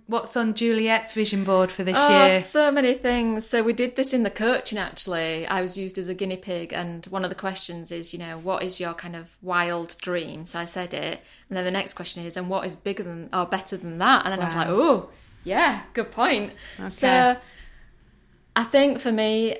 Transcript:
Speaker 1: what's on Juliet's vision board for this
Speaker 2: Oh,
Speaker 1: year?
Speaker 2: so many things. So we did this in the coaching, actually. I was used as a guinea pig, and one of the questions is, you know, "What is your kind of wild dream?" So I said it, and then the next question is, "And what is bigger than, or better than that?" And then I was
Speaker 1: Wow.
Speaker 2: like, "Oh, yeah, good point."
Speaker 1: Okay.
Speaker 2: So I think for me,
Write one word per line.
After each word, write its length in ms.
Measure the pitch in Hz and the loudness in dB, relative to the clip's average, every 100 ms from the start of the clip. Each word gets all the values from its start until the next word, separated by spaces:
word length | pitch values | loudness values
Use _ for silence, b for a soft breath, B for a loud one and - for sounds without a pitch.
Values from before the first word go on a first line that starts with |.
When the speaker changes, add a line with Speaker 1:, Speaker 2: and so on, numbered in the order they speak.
| - | -4
Speaker 1:
what's 280 | 226 - 247 | -4 -2 0
on 200 | 226 220 | 0 2
Juliet's 560 | 233 220 220 220 226 | 2 2 2 0 0
vision 300 | 220 208 202 | -2 0 0
board 280 | 190 185 185 | 2 4 4
for 120 | - | 0
this 120 | 185 185 | 0 4
Speaker 2:
Oh, 260 | 294 294 277 | 6 8 8
Speaker 1:
year? 140 | 285 | 8
Speaker 2:
so 320 | 277 302 294 | 4 4 4
many 240 | 285 254 247 | 4 4 2
things. 500 | 247 240 226 220 220 | 2 2 0 0 0
So 140 | 233 | 2
we 100 | 220 | 2
did 240 | 233 247 - | 2 0 0
this 160 | 262 | 2
in 100 | 254 | 2
the 80 | 214 | 2
coaching, 480 | - 220 254 - 214 | 0 0 0 -2 -6
actually. 680 | 180 - - 170 160 160 165 | -6 -6 -4 -2 -2 -4 -4
I 140 | 190 | -2
was 160 | 185 185 | -2 -4
used 200 | 190 190 | -6 -6
as 100 | 180 | -6
a 60 | 185 | -4
guinea 220 | 190 185 | -4 -6
pig, 360 | 196 175 165 | -6 -6 -6
and 320 | - 175 170 175 | -6 -6 -8 -8
one 160 | 190 | -6
of 60 | 185 | -6
the 60 | 185 | -6
questions 560 | 190 185 - 170 165 | -6 -6 -8 -10 -10
is, 220 | 170 170 | -10 -10
you 60 | 170 | -10
know, 180 | 170 165 | -10 -10
"What 240 | 170 185 | -4 -4
is 160 | 185 180 | -4 -6
your 140 | 175 170 | -8 -8
kind 200 | 180 170 | -10 -12
of 220 | 165 _ | -14 _
wild 540 | 180 175 175 175 170 - | -4 0 0 -2 -6 -10
dream?" 440 | - 175 151 147 170 | -4 -4 -4 -10 -10
So 140 | 170 | -8
I 60 | 170 | -6
said 280 | 190 175 | -6 -6
it, 280 | 147 151 165 b b b | -6 -6 -8 b b b
and 60 | 190 | -4
then 100 | 180 | -2
the 60 | |
next 220 | 190 - | -2 -4
question 320 | - 170 - 170 | -6 -8 -10 -8
is, 100 | 170 | -8
"And 140 | 180 | -4
what 160 | 190 185 | -4 -4
is 100 | 165 | -8
bigger 280 | 202 196 | -8 -6
than, 260 | 175 170 170 | -8 -10 -6
or 140 | 185 175 | -4 -2
better 320 | 190 190 190 | -4 -4 -8
than 220 | 170 165 | -8 -2
that?" 260 | 202 254 - | 4 4 2
And 60 | |
then 80 | 190 | -2
I 40 | 180 | -2
was 80 | 165 | -2
Speaker 1:
Wow. 40 | |
Speaker 2:
like, 100 | 160 | 0
"Oh, 400 | 185 320 220 - b b - | 2 4 2 0 b b -14
yeah, 400 | - 202 320 208 - | -4 2 2 0 -6
good 180 | - 220 | -6 -6
point." 400 | - 381 240 208 - B B | 0 0 2 -2 -10 B B
Speaker 1:
Okay. 100 | 190 | -4
Speaker 2:
So 480 | - 254 254 247 247 B B B B B - _ _ _ _ _ - | 0 4 6 6 2 B B B B B -20 _ _ _ _ _ -2
I 60 | |
think 360 | 233 277 277 277 | 2 4 4 2
for 120 | 254 | 0
me, 460 | 220 214 220 226 220 | 2 2 2 0 -2